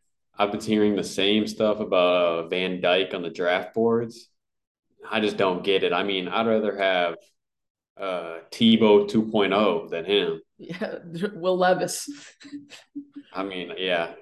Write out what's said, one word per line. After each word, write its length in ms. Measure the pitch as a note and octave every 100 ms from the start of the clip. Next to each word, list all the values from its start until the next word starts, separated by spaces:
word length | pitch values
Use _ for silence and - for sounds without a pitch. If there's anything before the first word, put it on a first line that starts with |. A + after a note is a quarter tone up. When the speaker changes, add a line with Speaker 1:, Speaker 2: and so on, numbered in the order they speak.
| _ _ _ -
Speaker 1:
I've 160 | G#2
been 80 | G#2+
hearing 340 | A2 G#2+ G#2 G2
the 80 |
same 420 | F2 - G2 G#2+ G#2+
stuff 340 | - G#2+ G#2
about, 640 | F#2+ F#2+ F2+ F2+ F2 E2+ E2
uh, 20 |
Van 320 | F2+ F#2 F2+
Dyke 340 | F2 F#2 F#2+
on 80 | F#2+
the 80 | E2+
draft 440 | F2 F2 F2+ -
boards. 560 | A2+ A#2 A#2 A2+ - - _ _ _ _ _ _ _ -
I 100 | A2
just 180 | G#2+ G2+
don't 260 | G2 F2+
get 200 | G2 F#2+
it. 100 | F2+
I 100 | F2
mean, 240 | G2+ F#2+ F2+
I'd 200 | G2+ A2+
rather 300 | A2 G#2 G2
have, 380 | F#2+ F2+ F2 E2 _ _ _ _ _ _ _ -
uh, 420 | F#2+ F2+ E2 E2 -
Tebow 580 | - A#2 A2 A2 G#2 G#2
two 200 | A2+ A2
point 240 | A2 G2
oh 340 | G2 G#2 E2 -
than 160 | E2 E2+
him. 360 | G2+ F2 E2 - _
Speaker 2:
Yeah, 420 | - F3+ G#3+ -
<laughs> 300 | F3 E3 G3+
Will 240 | E3 F3+ F#3
Levis. 520 | F3+ F3+ F3 - - C#4+ - - C#4+ C#4+ C#4+ - _ D4 - C#4+ -
Speaker 1:
I 100 | F#2
mean, 300 | G2 F#2 F2 F2
yeah, 360 | F#2 F2 E2 -